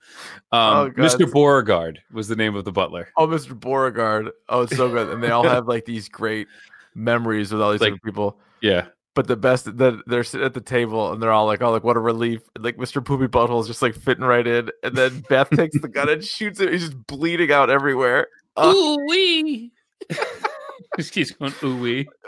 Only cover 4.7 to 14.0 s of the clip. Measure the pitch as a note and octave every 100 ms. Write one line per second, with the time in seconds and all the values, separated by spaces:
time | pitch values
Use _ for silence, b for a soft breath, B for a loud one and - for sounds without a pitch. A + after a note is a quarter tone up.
4.7 | C3 B2+ A#2 G#2 A2+ A#2 A#2 B2 B2 A#2
5.7 | A#2 A2+ A#2 G2+ - G#2+ G#2+ G2+ B B
6.7 | B B - A2+ A#2+ A#2 G#2+ G2+ G#2+ G#2
7.7 | G#2 G#2+ G2 A2 G2 G2+ - b _ G#2+
8.7 | F2+ - _ _ - G#2+ A#2 B2+ B2+ -
9.7 | A#2+ C3 A2+ - A#2+ A#2 - C3+ A#2+ -
10.7 | B2+ A#2 A2 G2+ G#2+ A2+ A2 G#2+ G#2+ A#2+
11.7 | A2+ A2+ A#2 A2+ A2+ A#2 A2+ - - A2+
12.7 | A#2+ B2 C#3+ B2 C#3 C3 B2 A#2+ A#2+ A2+
13.7 | A2+ B2+ A2